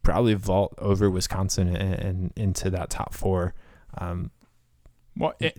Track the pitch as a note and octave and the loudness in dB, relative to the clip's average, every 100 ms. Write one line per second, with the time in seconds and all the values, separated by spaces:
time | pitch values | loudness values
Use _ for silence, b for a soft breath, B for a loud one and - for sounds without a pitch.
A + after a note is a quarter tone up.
0 | - E2 A#2+ G#2 G2+ F#2+ G2+ - G2+ G2 | 4 4 4 2 2 2 2 -2 0 4
1 | G2+ F#2 - F#2 F#2+ - F2+ F2 F#2+ F#2 | 4 2 -2 -2 0 2 0 0 -2 -2
2 | F#2 F#2 F2+ - G2+ F2+ G2 F2+ - - | -2 -4 -4 -2 -2 0 -2 -2 -4 -6
3 | - - G2 F#2 F2 b b b b - | -6 -2 0 2 0 b b b b -10
4 | F2 F2+ A#1+ _ _ _ _ _ - _ | -6 -6 -8 _ _ _ _ _ -20 _
5 | _ - D3+ - D#3+ | _ -4 -4 -2 -4